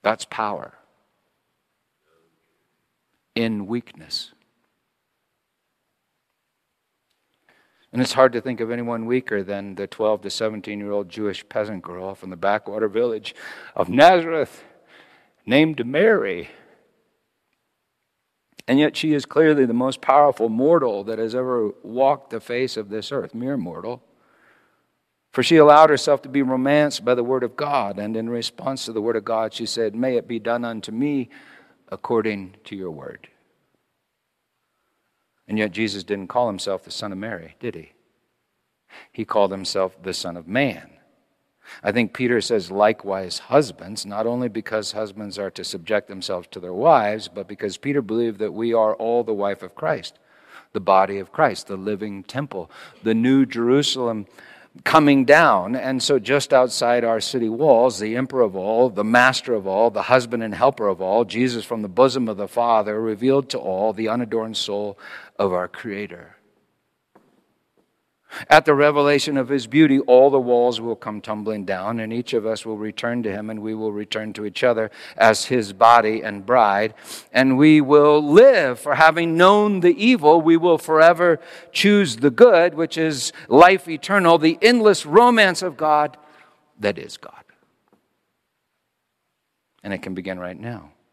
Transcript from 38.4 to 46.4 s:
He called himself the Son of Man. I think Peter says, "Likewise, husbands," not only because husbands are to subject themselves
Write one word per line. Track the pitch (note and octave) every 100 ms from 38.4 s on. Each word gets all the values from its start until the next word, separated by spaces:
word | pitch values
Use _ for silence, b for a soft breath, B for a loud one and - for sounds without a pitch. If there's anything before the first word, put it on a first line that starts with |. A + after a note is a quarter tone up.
| _ _ _ _ _ B B
He | - A2
called | G#2+ G2
himself | G2 F2+ G2 F#2+ _
the | F#2+
Son | F2+ F2+ E2+
of | D#2+
Man. | A2+ C#3 F2 - _ _ _ _ _ _ _ B B
I | -
think | G#2+ A2
Peter | - B2+ A#2+
says, | - A2+ F2
"Likewise, | G2 G#2 A2+ G2 F#2+ F#2 -
husbands," | - C3 C3+ - F2+ A2 G2
not | G#2 A2+
only | A#2+ B2
because | G#2+ G#2+ A2 G#2
husbands | G#2+ G#2+ G2 G#2 F#2+
are | G2
to | -
subject | F#2 F#2+ E2 G#2+ -
themselves | G2 F2+ F#2